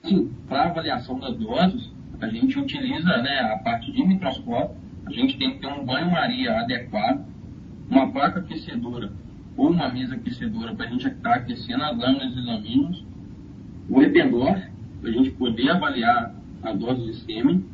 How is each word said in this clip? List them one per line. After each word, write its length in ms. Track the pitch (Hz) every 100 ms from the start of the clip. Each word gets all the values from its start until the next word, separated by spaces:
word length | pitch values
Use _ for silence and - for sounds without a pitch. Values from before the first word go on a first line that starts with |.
Sim, 280 | - 180 117 - -
pra 180 | 131
avaliação 520 | 170 165 151 123 - 131
das 180 | 135
doses, 560 | 110 110 135 185 - - - - -
a 60 | 226
gente 320 | 226 262 285
utiliza, 580 | 269 - 254 302 175 131
né, 340 | 135 139 113
a 40 | 107
parte 340 | 117 117 131
de 140 | 127
microscópio, 720 | 185 190 - - - - - - - -
a 60 | -
gente 260 | - 262 -
tem 160 | 131
que 60 | -
ter 80 | -
um 160 | 139
banho-maria 760 | 123 135 175 165 131 123 123 110
adequado, 680 | 120 120 - 104 110 139 - - - - - - -
uma 220 | 269 269
placa 280 | 262 - 190
aquecedora 720 | - 320 - 233 - - - - - - - -
ou 120 | 147
uma 200 | 170 135
mesa 260 | 123 123
aquecedora 580 | 123 123 - 120 107 113
pra 140 | - -
gente 220 | 123 -
tá 260 | - -
aquecendo 480 | - - 240 - 139
as 140 | 151 117
lâminas 360 | 123 135 131
e 80 | 127
laminas, 640 | 120 113 107 127 170 175 - - - - - - - - -
o 120 | 262
Eppendorf, 600 | - 339 294 120 143 190 - - - -
pra 100 | 110
gente 200 | 113 131
poder 380 | - 120 110 135
avaliar 640 | 185 196 127 117 - - - - -
a 120 | -
dose 320 | - 117 127
de 100 | 113
sêmen 500 | - - 110 135 185 -